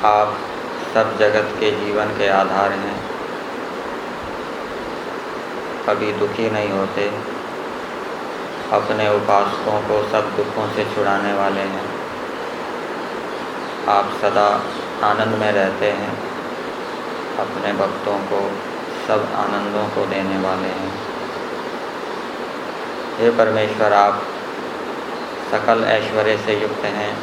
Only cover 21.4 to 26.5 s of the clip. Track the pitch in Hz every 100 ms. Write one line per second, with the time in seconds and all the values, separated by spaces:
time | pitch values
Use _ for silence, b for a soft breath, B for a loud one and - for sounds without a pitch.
21.4 | - - - - - - - - - -
22.4 | - - - - - - - - 113 117
23.4 | 110 110 107 110 107 101 101 104 - -
24.4 | - - - - - - - - - -
25.4 | - 110 117 113 110 110 - 110 107 107
26.4 | 110